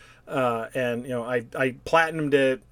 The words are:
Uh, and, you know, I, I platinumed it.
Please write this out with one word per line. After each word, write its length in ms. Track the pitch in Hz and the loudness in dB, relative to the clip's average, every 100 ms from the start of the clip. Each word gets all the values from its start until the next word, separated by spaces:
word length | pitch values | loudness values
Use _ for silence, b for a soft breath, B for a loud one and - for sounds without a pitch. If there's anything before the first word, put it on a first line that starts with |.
| B B - | B B -6
Uh, 400 | 143 123 113 113 135 | 0 0 0 -4 -2
and, 260 | 123 120 | -2 -2
you 60 | 131 | -4
know, 140 | 123 | -6
I, 220 | 117 123 117 - | -2 -4 -4 -2
I 140 | 131 123 | -2 -2
platinumed 520 | - 165 160 160 147 139 | 0 2 2 -2 2 4
it. 260 | 131 131 - | 4 0 -6